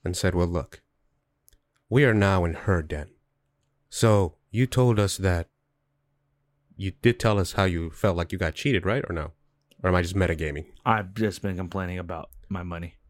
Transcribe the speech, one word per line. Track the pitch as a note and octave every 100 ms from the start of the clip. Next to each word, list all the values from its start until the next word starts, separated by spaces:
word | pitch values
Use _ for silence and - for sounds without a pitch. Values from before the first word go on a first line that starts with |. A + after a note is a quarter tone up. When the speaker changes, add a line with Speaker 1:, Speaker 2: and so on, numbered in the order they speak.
Speaker 1:
and | F#2 F2+
said, | F#2+ F2
"Well, | F2
look, | F2 - - _ _ _ _ _ _ _ _ _ _ _
we | A#2+
are | C#3
now | G#2+ G2 F#2+
in | E2+
her | E2 - F2+
den. | D#2 D2+ C#2+ _ _ _ _ _ _ _ _
So | - A2+ G#2 F2 _ _
you | G#2+ C3
told | C3 B2 G#2+
us | G2+ -
that | F#2+ F2 E2 _ _ _ _ _ _ _ _ _ _ _ _ -
you | F#2+ -
did | A#2+ A#2
tell | A#2 G2+
us | F2+
how | -
you | F#2+ E2+ E2
felt | - G#2 F2
like | E2
you | F#2
got | E2
cheated, | - D3 A#2 G2
right? | B2+ -
Or |
no? | E2+ D2 _ _ _ _ _
Or | F#2
am | F2+
I |
just | F2 G2
metagaming?" | F2+ D#2+ D#2+ D2 - -
Speaker 2:
I've | - A2 F#2
just | G#2 G#2+ -
been | G2+ F#2
complaining | F2+ F#2+ F2+ F2+
about | E2+ E2+ - - -
my | F#2+
money. | F2 E2+ E2+ _